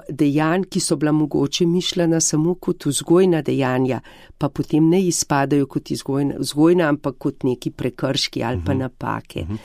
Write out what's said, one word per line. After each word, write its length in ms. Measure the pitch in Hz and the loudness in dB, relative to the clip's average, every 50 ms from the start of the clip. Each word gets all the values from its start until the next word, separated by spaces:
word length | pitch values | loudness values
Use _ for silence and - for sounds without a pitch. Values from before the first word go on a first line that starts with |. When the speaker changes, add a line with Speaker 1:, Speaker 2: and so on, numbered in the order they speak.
| - | -2
Speaker 1:
dejanj, 580 | - 147 135 156 143 139 151 156 160 170 190 185 | -6 -2 0 2 2 2 2 2 2 2 0 -2
ki 140 | - - 185 | -2 -4 -4
so 160 | - - 165 | -2 -2 0
bila 160 | 139 151 151 | 0 2 2
mogoče 540 | 151 151 151 143 - 147 139 139 - - 180 | 2 2 2 0 0 0 0 0 0 0 2
mišljena 540 | 170 170 185 175 - - 180 175 165 165 165 | 2 2 0 0 -2 -2 0 0 2 2 2
samo 320 | - - - 151 156 175 185 | 0 0 0 2 2 0 -2
kot 300 | - - - 170 - - | -2 -4 -4 -4 -2 -4
vzgojna 560 | 147 131 - 147 - 170 180 190 185 165 156 | -2 -2 -2 2 4 4 6 6 4 2 2
dejanja, 560 | 139 139 131 135 135 127 127 127 131 127 120 117 - - - - - - - | 0 -2 -2 0 0 0 0 0 0 -2 -2 -4 -8 -12 -20 -20 -20 -20 -6
pa 140 | - 147 | -6 -4
potem 380 | 143 - - 143 - 165 151 160 | -4 -2 -4 -2 0 2 4 4
ne 160 | 160 170 190 | 4 4 4
izpadajo 640 | 190 175 156 - - - 151 143 139 135 147 143 135 | 2 0 0 -2 -2 0 0 0 2 2 2 0 0
kot 240 | - - 147 - - | 0 -4 -6 -6 -6
izgojna-, 460 | 139 123 - - 135 139 143 139 - | -6 -6 -4 -4 -2 0 -2 -2 -2
vzgojna, 480 | - 139 - - 147 156 170 180 180 170 | -4 -6 -4 2 4 4 6 6 4 4
ampak 320 | 147 143 139 - 143 131 | 2 0 0 -2 -6 -6
kot 260 | - - 147 - - - | -4 -4 -6 -4 -2 -2
neki 280 | 131 123 - - - | -2 -2 -2 -6 -8
prekrški 720 | - - - 123 - - 147 131 139 - - - - 127 117 | -6 -4 -6 -6 -4 -4 -4 -2 -2 -2 -4 -4 -4 -4 -4
ali 180 | 113 127 90 | -4 -4 -2
pa 100 | 82 - | -2 -2
Speaker 2:
Mhm. 80 | 135 131 | -2 -2
Speaker 1:
napake. 600 | 131 123 - - 127 113 110 110 - - - - | -2 -6 -8 -8 -6 -6 -6 -6 -8 -10 -10 -8
Speaker 2:
Mhm. 140 | - 85 107 110 | -8 -6 -8 -8